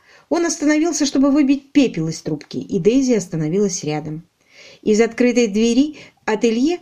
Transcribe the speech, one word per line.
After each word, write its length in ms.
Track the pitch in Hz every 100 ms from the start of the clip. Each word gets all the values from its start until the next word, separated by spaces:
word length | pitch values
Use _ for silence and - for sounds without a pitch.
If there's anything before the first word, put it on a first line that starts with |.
| _ - -
Он 180 | 330 339
остановился, 600 | - 294 302 339 302 285
чтобы 260 | 294 277
выбить 400 | 285 262 277 -
пепел 380 | 294 233 170 160
из 120 | 160
трубки, 360 | - 151 - -
и 220 | - 202
Дейзи 340 | 196 262 254
остановилась 720 | 220 180 160 151 190 202 - 147
рядом. 380 | 151 156 156 - _ _ - - -
Из 180 | - 214
открытой 480 | 226 226 247 240 233
двери 480 | 202 233 240 302 294 - _ -
ателье 540 | 214 233 226 285 349